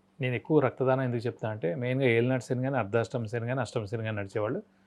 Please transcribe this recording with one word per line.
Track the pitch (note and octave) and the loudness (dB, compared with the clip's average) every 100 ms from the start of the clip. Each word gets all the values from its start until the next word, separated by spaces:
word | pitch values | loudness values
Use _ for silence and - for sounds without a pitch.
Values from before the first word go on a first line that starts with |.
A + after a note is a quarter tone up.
| _ - | _ -4
నేను | B2+ A#2+ | -2 -2
ఎక్కువ | - D#3 | 2 4
రక్తదానం | C3 - C3 C3 | 4 2 2 2
ఎందుకు | C3 A#2+ A#2 | 2 -2 -4
చెప్తా | - A2 | -4 -6
అంటే | G#2+ D#3+ E3 | -4 -4 -2
మెయిన్గా | B2 B2+ C3+ | -2 2 4
ఏలినాటి | A#2 B2 C3 - | 4 4 2 0
శని | B2 | -2
కానీ | B2+ C#3 | 0 0
అర్ధాష్టమ | G2+ A2+ A2+ B2 A2 | 0 0 0 -2 -4
శని | A#2 A#2 | -4 -2
కానీ | C3+ | -2
అష్టమ | A#2 B2 G#2 | -2 -4 -4
శని | A2+ | -4
కానీ | A2 G#2+ | -4 -4
నడిచేవాళ్ళు | G2+ A2 G#2 D#3+ A3 _ | -4 -2 -2 -2 -8 _